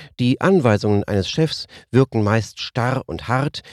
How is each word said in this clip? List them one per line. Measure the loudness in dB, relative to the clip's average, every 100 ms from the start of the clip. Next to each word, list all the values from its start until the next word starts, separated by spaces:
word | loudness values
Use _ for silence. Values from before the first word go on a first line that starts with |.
| -14 -2
Die | 0 2
Anweisungen | 2 4 4 2 2 0
eines | 0 -2 -2
Chefs | -2 -2 -4 -14 -20 -2
wirken | 2 2 2
meist | 2 0 -2 -8
starr | -8 -4 -2 -2 -6
und | -8 -4
hart, | -2 -2 -6 -14